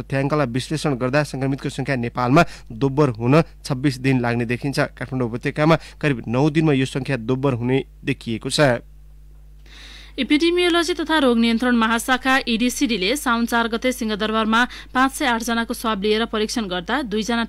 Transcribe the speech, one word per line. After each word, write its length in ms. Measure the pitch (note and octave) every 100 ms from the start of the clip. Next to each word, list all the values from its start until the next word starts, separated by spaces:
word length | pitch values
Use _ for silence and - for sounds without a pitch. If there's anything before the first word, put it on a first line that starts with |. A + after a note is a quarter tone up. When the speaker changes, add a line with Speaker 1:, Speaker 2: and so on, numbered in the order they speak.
Speaker 1:
तथ्याङ्कलाई 460 | - C3+ C#3 D3+ C3+
विश्लेषण 480 | B2 - D#3 D#3 B2+
गर्दा 320 | B2+ C#3+ D3
संक्रमितको 400 | C3+ C3+ C3+ C#3+
संख्या 280 | - C3+ C3 A#2
नेपालमा 640 | - B2 C#3+ E3+ - -
दोब्बर 480 | A2+ C#3 C3+ D3 A2
हुन 240 | A#2+ D3 D#3+ - -
छब्बिस 320 | C3 C#3+ B2+
दिन 240 | C3 C3
लाग्ने 240 | A#2+ A#2+ A#2
देखिन्छ। 480 | A#2+ D3 C3+ C#3 -
काठमाडौँ 320 | B2+ C3 A#2+
उपत्यकामा 480 | A#2 C#3+ C3 D#3 D#3+ - -
करिब 240 | D3+ B2
नौ 240 | A2+ A#2+ D#3
दिनमा 240 | D3 D#3+
यो 160 | C3+ C3
संख्या 320 | C#3+ C3 C3+
दोब्बर 320 | A2+ C3 C#3+ A#2+
हुने 240 | A#2+ C3+ - -
देखिएको 480 | - C3+ - A2 C3+
छ। 320 | C#3+ C#3+ A#2 - - - - - - - - - - - - - -
Speaker 2:
एपिडेमियोलोजी 760 | B3+ D4 E4+ F4 F4 E4+ E4+ E4+
तथा 200 | D#4 D#4
रोग 200 | C4+ A#3
नियन्त्रण 380 | A#3 A3+ B3 A#3+
महाशाखा 720 | A3 A#3 - B3 C4+ C4 -
इडिसिडीले 640 | A3+ B3 - C#4 A3 F3+ C#4+
साउन 300 | C4 A#3 A#3
चार 220 | A#3+ A#3
गते 220 | A3+ B3+
सिंहदरबारमा 960 | B3 A3 G#3 G#3+ A3 A3 A3+ B3 - -
पाँच 220 | B3+ C4
सय 120 | - D4
आठ 160 | A3+ A#3
जनाको 280 | A#3 A3+
स्वाब 280 | A#3+ A#3 G#3+
लिएर 220 | G#3 G#3+ A3+
परीक्षण 400 | A3 G#3+ - G3+
गर्दा 360 | F3+ F3 F3+ G#3+
दुईजना 380 | G#3 A3 A#3